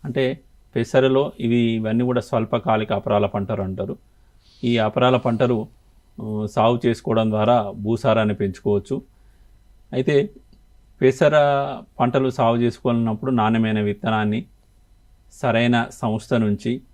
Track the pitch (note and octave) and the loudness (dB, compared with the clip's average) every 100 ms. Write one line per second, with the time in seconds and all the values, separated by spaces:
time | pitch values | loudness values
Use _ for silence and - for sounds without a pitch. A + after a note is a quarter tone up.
0 | D3 B2+ B2+ D3 _ _ _ A#2+ A#2 C#3 | -6 -2 -2 -4 _ _ _ -6 0 2
1 | C3 C3 D3 - A#2 A#2+ A#2 A2+ A2 A2+ | 4 2 0 -4 0 2 2 0 -2 0
2 | B2 B2 - A#2+ A2 A#2+ - A2 G#2+ G2+ | 0 -2 -2 -4 -2 -2 0 0 0 -4
3 | - G#2 G2+ G#2 G2 G#2+ F#2+ F#2 G2 - | 0 0 0 -2 -4 -4 -4 -6 -8 -10
4 | _ _ _ _ _ _ B2 A#2 G#2+ A2 | _ _ _ _ _ _ -2 0 0 2
5 | B2+ B2+ B2 A2+ B2 A#2 A2 - _ _ | 2 2 0 0 0 0 -4 -14 _ _
6 | _ - A2 G#2+ G#2+ - A2 B2 B2 A#2 | _ -14 -8 -6 -4 2 2 2 0 -2
7 | - A2+ A2 G#2+ G#2+ A#2+ G#2 - G#2 A2+ | -2 0 0 0 2 2 0 -6 -4 -2
8 | C3 A2 G#2+ G2+ G2+ F#2 - G#2 - C3+ | 0 2 0 -2 -4 -4 -2 -2 -2 -8
9 | - _ - _ - - _ - _ C3 | -8 _ -20 _ -20 -20 _ -20 _ -4
10 | C3 C#3+ C#3+ - _ - _ - _ _ | 2 2 0 -8 _ -20 _ -20 _ _
11 | C3 C3 D3+ D3+ C#3+ C#3 C#3 C3 - - | 2 4 4 4 4 2 -2 -8 -14 -2
12 | B2+ C3+ C3 B2 A#2 A#2 A#2+ - B2+ A#2+ | 0 0 -2 0 0 2 0 0 -2 0
13 | A#2 G#2+ C3 B2 G#2+ A2+ A2+ G#2+ G#2 G2+ | -2 -2 -2 0 2 2 0 0 -2 -2
14 | A2+ A2 G#2 A2 - _ _ _ _ _ | -2 -2 0 -4 -6 _ _ _ _ _
15 | _ _ _ - D3 A2+ A#2+ A#2+ A2+ - | _ _ _ -6 0 2 2 2 -2 -6
16 | A#2+ G#2+ - A#2+ G#2+ G#2 - B2+ - | -4 -4 -2 0 0 -2 -4 -6 -10